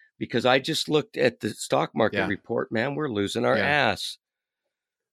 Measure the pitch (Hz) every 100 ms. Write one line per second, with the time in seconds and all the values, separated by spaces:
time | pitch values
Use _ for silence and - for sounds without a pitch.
0 | _ - 113 120 123 131 135 151 - 151
1 | - - 131 - 107 - - 135 160 -
2 | 107 101 95 98 - 117 - 113 127 143
3 | 139 104 101 117 120 127 139 147 120 92
4 | - - _ _ _ _ _ _ _ _
5 | _